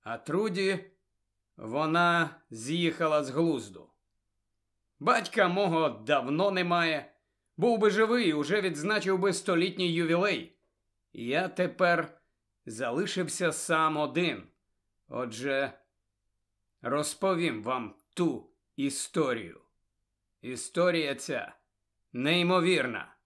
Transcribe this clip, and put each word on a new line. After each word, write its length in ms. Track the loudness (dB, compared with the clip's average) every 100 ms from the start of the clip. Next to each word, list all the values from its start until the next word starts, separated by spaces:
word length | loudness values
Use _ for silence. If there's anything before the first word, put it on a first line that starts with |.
А 140 | -10 -10
Труді, 600 | -2 0 0 0 0 -2 -6 _ _ _ _ _ _ -14
вона 720 | -6 -2 0 4 4 4 0 -6 _
з'їхала 720 | -12 -4 0 0 2 2 2
з 60 | 0
глузду. 600 | 0 2 0 -4 -18 -20 _ _ _ _ _ _ _ _ _ _ _
Батька 480 | 0 2 0 2 2
мого 420 | 4 2 2 0
давно 640 | -2 0 0 2 2 2
немає. 600 | 2 0 2 2 -2 -6 _ _ _ _ 0
Був 220 | 2 4
би 100 | 4
живий, 440 | 4 4 4 2
уже 280 | 0 0 0
відзначив 580 | 0 -2 -2 0 0 0
би 140 | 0
столітній 600 | 0 0 2 0 0 0
ювілей. 640 | 0 2 2 2 -2 -6 _ _ _ _ _ _
Я 340 | -10 -2 -2 -2
тепер 760 | -2 -4 2 2 2 -2 -12 _ _ _ _ -16
залишився 840 | -6 -4 -2 -2 -2 -4 -2 -2
сам 460 | -2 -2 2 2 0
один. 460 | -2 0 -2 -4 -12 _ _ _ _ _ _
Отже, 640 | -8 -6 -6 -2 -2 -2 -8 _ _ _ _ _ _ _ _ _ _
розповім 840 | -4 -2 -2 -2 0 2 0 -2
вам 320 | -4 -4 -6 -14 _
ту 360 | -2 0 -2 -10 _ _ -6
історію. 840 | -4 -4 -4 -2 0 -2 -8 -18 _ _ _ _ _ _ _ _
Історія 720 | -12 -10 -6 0 2 2 -2 -4
ця 400 | -6 -6 -8 -16 _ _ _ _ _
неймовірна. 1000 | -4 0 2 2 2 2 2 0 -6 -10 _